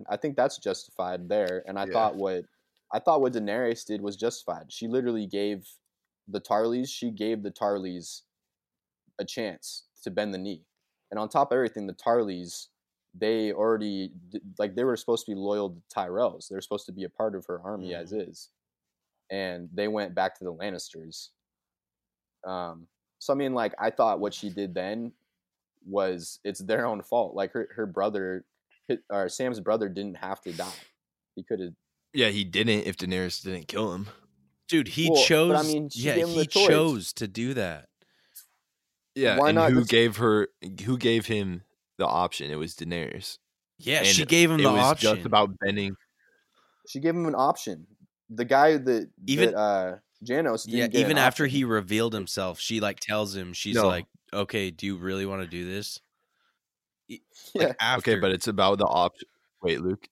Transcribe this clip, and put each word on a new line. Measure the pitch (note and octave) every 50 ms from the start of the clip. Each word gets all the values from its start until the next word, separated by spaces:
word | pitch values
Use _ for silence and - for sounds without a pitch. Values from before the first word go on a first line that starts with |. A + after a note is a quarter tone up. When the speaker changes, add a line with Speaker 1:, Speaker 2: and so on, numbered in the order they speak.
| - -
Speaker 1:
I | G#2
think | - - D3+ C#3
that's | B2+ B2 C#3 - -
justified | - G2+ F#2 - - - - - F#2 F2+ F#2 F2 F2+ F2
there, | G2+ G#2+ G2 F2+ F#2 F#2 -
and | F#2+ G2 G2
I | G2
Speaker 2:
Yeah. |
Speaker 1:
thought | F#2+ - A2+ A2 G#2+ -
what, | G2 G2 F#2+ F#2 F2+ F2 _ _ _ _ _ _ _ _ -
I | F#2 A2+
thought | - F3 D#3+ D3
what | C3+ B2+
Daenerys | A#2+ A2+ G#2+ G2+ G#2 A#2+ B2+ A#2 A#2 A2+ -
did | - G#2+ G2+
was | G2+ G2+ G2
justified. | G2 G#2+ A#2+ - - - - E2+ D#2+ - -
She | - - A#2 A2+
literally | A#2+ C3 B2 B2 A#2 A2 G#2
gave | F#2 G2+ G2+ G2+ G#2 G#2 F#2+ - - - _ _ _ _ _ _ _ _ _ _
the | G2+ F#2+ G2
Tarlys, | - - - G#2+ A2+ A#2 A#2+ B2+ B2+ C3
she | - - B2 A#2
gave | A2 G2+ G#2 A2 A2+ G#2+
the | G2+ G2+
Tarlys | - - A2 G2+ G2+ G2 F#2+ F#2 F2+ F2+ E2 - - - - _ _ _ _ _ _ _ _ _ _ _ _ _ _ _ _ _ _ -
a | G2
chance | - - B2+ A2+ G2+ E2 - - - - - - _ _ _
to | - G#2
bend | F2+ G#2+ G#2 G#2 F#2+
the | F#2
knee. | F#2+ G2+ F#2 D#2 _ _ _ _ _ _ _ _ _ -
And | G2+ G#2+
on | G#2+ G#2+
top | - D3+ C#3 -
of | B2
everything, | C3 B2+ A2+ - A2 G2+
the | G2 F#2+
Tarlys, | - - A#2 A#2+ B2 A2 G2+ F#2 F2+ F2+ F2 - - - - _ _ _ _ _ _ _ _ -
they | F2+ G#2+ G#2+ A2+ A2 A2 G#2+
already, | - - G#2+ A2+ A2+ G#2+ G#2+ G#2 G2 F#2+ F#2+ F#2 - F2 - -
d-, | A2 G2+ - G2 F#2 -
like, | G#2 G2+ F#2
they | A#2 B2+
were | C3 A#2+
supposed | - - - A#2 A2+ -
to | A2+
be | G2+ F#2+
loyal | G2 G2+ G#2 G#2 G2+ F#2+
to | E2+ E2+ - - -
Tyrells. | A#2+ - F2 F2+ G#2+ B2 - - - - -
They | F#2+
were | F#2+
supposed | - - G#2 G2+ -
to | -
be | F2+ F#2+ F#2
a | F2
part | - - A2 A2 G2
of | F#2 -
her | - F2+ E2
army | F2 G2 G#2+ G2 F2+ F2+ F2
as | E2+ E2+ F2+
Speaker 3:
Mm-hmm. | G#2
Speaker 1:
is. | G#2+ F2+ F2 E2+ - - - _ _ _ _ _ _ _ _ _ _ _ _ _ _ _ -
And | F#2+ G2 F#2+ F2+ F2+ F2 F2 D#2+ F2
they | G2+ G#2 G#2+
went | G#2+ G#2 G2+ F2+ F2
back | F#2+ F#2 F#2+ - -
to | F#2
the | F2+ E2
Lannisters. | D#2+ F#2+ G#2 F#2 E2+ - - - D#2+ D#2+ E2 - - - - _ _ _ _ _ _ _ _ _ _ _ _ _ _ _ _ _ _ _ _ _ _ -
Um, | F#2 F#2 F2+ F2 E2+ E2 E2 E2 _ _ _ _ _ _ -
so, | - -
I | C3+
mean, | C#3 C#3+ C3 B2+
like, | B2 A2+ G#2+ - -
I | G#2 A2+
thought | - - A#2 A2 G2 E2+
what | G#2 G#2 -
she | - G#2+ G2+
did | F2 G#2 G2+ F#2 F2
then | F#2 F2+ G2 G#2+ A#2 A#2 A#2 - _ _ _ _ _ _ _ _ _ _ _ _ _ _
was, | F#2+ G2 G2+ F#2+ F#2 F2+ E2+ E2+ - - - -
it's | G#2 G2 -
their | F#2+ F#2+ A2 A#2 A#2
own | A#2+ A2 G2
fault. | - - A#2 A#2+ G#2+ - -
Like, | G2 G2 F#2+
her, | - A#2+ G2+ - -
her | - A2
brother, | G2 E2+ G2 G2 G#2 G2+ G2 F#2+ F#2 F#2 F#2 - _ _ _ _ _ _ _ _ -
hi-, | B2 - _ -
or | G2+ G2 F#2+ F#2
Sam's | - - B2+ B2+ A#2+ G#2+
brother | E2+ G2+ A2 A2+ G#2+ G2
didn't | F2 G2 G2+ G2+ F2 E2+
have | F#2+ F#2 G2 -
to | - F2+
die. | E2 E2 F2+ F#2 G2 - - - _ _ _ _ _ _ _ _ -
He | F#2+ F#2+
coulda | - A2+ F#2 F#2 F2 E2 _ _ _ _ _ _ _ -
Speaker 2:
Yeah, | C3+ A#2 G#2+
he | G2+ G#2 G2
didn't | F2+ E2+ G2 A2 A#2 G#2 G#2 -
if | F#2+ F#2
Daenerys | - F#2 F2+ F#2 F#2 F#2 F2 - -
didn't | - F#2+ F#2 F2 D#2 -
kill | - G#2 A2 G2+
him. | F2 F#2 G2+ G2+ - - _ _ _ _ _ _ _ _ _ -
Speaker 3:
Dude, | E3+ D#3 C3+ F2+
he | - D3 E3 E3
Speaker 1:
Well, | D#3+ C#3 B2+ - E3 D#3 D#3+
but | F3 D3+
I | D3+
Speaker 3:
chose, | D3+
Speaker 1:
mean, | D#3 D3+ D3+ D3+ C#3+
she | - A#2 A#2+ D3+
Speaker 3:
yeah, |
Speaker 1:
gave | - E3+ E3 E3+
him | E3+
Speaker 3:
he | D#3+ D#3
Speaker 1:
the |
choice. | D3+ - F#3+ G3+ F3+ C#3 D#3 D#3+
Speaker 3:
chose | D#3+ C3+ G#2 E2+ - -
to | - A2+ G2
do | F#2+ A2+ A#2 B2+ C#3
that. | A#2+ G2 F2 D#2+ D2 - _ _ _ _ _ _ _ _ _ - - - _ _ _ _ _ _ _ _ _ _ _ _ _ -
Speaker 2:
Yeah, | C3+ C3 A#2 - -
Speaker 1:
Why | C#3+
Speaker 2:
and | D3+ D#3+ E3
Speaker 1:
not | E3 D3 B2+
Speaker 2:
who | B2+ A#2+
Speaker 1:
just |
Speaker 2:
gave | G#2+ A#2 A#2 A#2 A#2 G#2
her, | A2+ A#2 A2 G#2+ G#2+ G2+ - _ _ - G2 F#2+ F2+ G2
who | A#2 C3 A#2+
gave | A#2 A#2 A2+ A2+ G#2+
him | - A2 G#2 G2 F#2+ F2+ F2 - _ _ _ _ _ _
the | - F#2
option? | - - E2+ F2+ F2 - - C#2+ D2
It | D2+
was | D2+ D2+ E2+ -
Daenerys. | - D#2+ E2 E2+ E2+ D#2 - - - - - - - _ _ _ _ _ _ _ -
Speaker 3:
Yeah, | D#3 - - -
Speaker 2:
And |
Speaker 3:
she | F#3 G3 F#3+ - D3+
gave | C#3+ E3 E3+ E3+ D#3+
him | D#3+ D3+
Speaker 2:
it | C#3+
Speaker 3:
the | C3+
Speaker 2:
was | B2 A#2+ B2+ C3+
Speaker 3:
option. |
Speaker 2:
just | D#3 - A2+ G#2+ G#2+ F#2 F2
about | A2 G#2+ G#2 G#2 G2+ F#2+ -
bending. | G2 G2 G2+ G#2 G2+ G2 F#2+ - _ _ _ _ _ _ _ _ _ _ _ _ _ _ _ _ _
Speaker 1:
She | - - C3+
gave | C#3+ E3 E3+
him | F3 E3+
an | D#3 C3
option. | G#2+ C3 D3+ - - - A2 F2 D#2 E2+ F#2+ _ _ _ _ _ _ _ -
The | A2 A2+ A#2+
guy | A#2+ C3+ C#3 D3 D#3+ D#3 C#3+
that, | B2+ B2+ A#2+ A2 E2+ - _ - F#2+
Speaker 3:
Even | A2+ C#3 D3+ - A2+
Speaker 1:
that, | F#2+
uh, | G#2 G#2+ G#2 G2+ F#2+ F#2 F#2 F2+ G#2 _ _ _ -
Janos | A2 A#2+ B2 D3+ E3 C3+ A2+ A2+ -
didn't | A2 A#2+ A#2+ A#2+ A2+
Speaker 3:
Yeah, |
Speaker 1:
get | G#2 -
Speaker 3:
even | C3 - D#3
Speaker 1:
an | C#3+
Speaker 3:
after | C3 B2+ - - D3+
Speaker 1:
option. |
Speaker 3:
he | C3 C3 C#3 C3
revealed | A#2 A2+ G#2+ F#2+ F2+ G#2+ A2 A2+ A#2
himself, | A2 G#2 F#2+ - - G2+ F#2+ F#2 E2 -
she, | - - A2+ A2
like, | G#2 G2+ G2 -
tells | - - G#2+ G#2+ G#2+ G2 F#2+
him, | G2 F2+ F2+
she's | F2+ - - G#2 A#2 A2+
Speaker 2:
No. |
Speaker 3:
like, | G#2+ F#2+ F2+ F2 E2 - _ _ _ _
"Okay, | - G2+ G2+ - - G#2+ G2 F#2
do | E2 - -
you | G2 G2
really | E2+ F2+ F#2+ F#2+ G2 G2
wanna | G2 G2 F#2+ F#2
do | D#2+ F2 F2 F2
this?" | F2+ F#2+ G2+ G#2 - - - _ _ _ _ _ _ _ _ _ _ _ _ _ _ _ _ _ _ _ _ _ -
E-, | - - _ _
Speaker 1:
<laughs> | _ - - - -
Yeah. | G3 - C3+
Speaker 3:
like, | B2 -
after. | A2 A#2 B2+ A#2+ - A#2 A2
Speaker 2:
Okay, |
but | F#2+ G2 F#2+
it's | F#2+ F2+ - A2+
about | G#2 G2 F#2+ G2 G2+ G2
the | G#2
op-, | - - F2+ F2 F2+ - - - - _ _ _ _ _ _
wait, | F2+ F2 D#2+ C2
Luke. | E2+ F#2 F#2 - - -